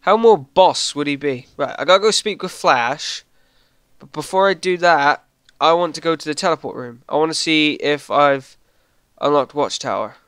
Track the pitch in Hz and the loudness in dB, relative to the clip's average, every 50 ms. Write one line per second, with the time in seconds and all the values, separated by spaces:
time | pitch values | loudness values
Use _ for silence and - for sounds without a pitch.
0 | _ - 196 220 226 233 214 165 135 _ _ 185 185 170 135 - - - - 143 | _ 2 2 4 6 6 4 4 2 _ _ 4 4 4 4 0 -4 -6 -4 -6
1 | 147 147 143 135 139 143 135 123 127 _ _ - 143 127 - - 139 143 180 196 | -4 -4 -4 -4 -4 -4 -4 -4 -8 _ _ -8 -6 -6 -6 -6 2 4 4 4
2 | 196 220 202 - - 214 196 190 - 180 - - - 180 147 123 117 120 135 151 | 4 2 0 0 -4 -4 -6 -6 -8 -12 -12 -2 2 2 2 4 2 -2 -4 -6
3 | - - - - - _ _ _ _ _ _ _ _ _ _ _ _ _ _ _ | -8 -10 -12 -12 -14 _ _ _ _ _ _ _ _ _ _ _ _ _ _ _
4 | - 135 _ 151 147 - - 190 190 196 190 165 - 185 180 175 170 175 170 151 | -20 -16 _ -12 -10 -4 0 2 2 2 0 -2 -2 -4 -4 2 2 2 2 4
5 | 143 143 147 - _ _ _ _ _ _ _ _ - 156 170 170 175 170 143 - | 2 0 0 -2 _ _ _ _ _ _ _ _ 2 2 2 2 0 -2 -4 -4
6 | - 165 165 156 - 156 147 143 - 185 160 143 - 139 - - 127 120 117 123 | -4 -4 -4 -4 -4 -10 -8 -4 -2 -2 -2 -2 -6 -12 -12 -12 -14 -14 -16 -20
7 | _ - - 147 156 160 160 - - - 160 156 151 151 143 - - 143 147 143 | _ -4 -2 0 0 0 -2 -4 -2 0 2 2 2 2 0 -2 -2 -4 -4 -4
8 | - - - 139 147 143 139 135 131 - - _ _ _ _ _ _ _ _ _ | -4 -2 0 2 2 2 2 0 -4 -12 -20 _ _ _ _ _ _ _ _ _
9 | _ _ _ _ - 143 147 147 131 123 - 147 143 101 - - - 131 101 98 | _ _ _ _ -2 0 0 0 0 -2 -4 -4 -4 -4 -4 -8 -6 -6 -4 -4
10 | 107 107 - _ _ | -6 -8 -10 _ _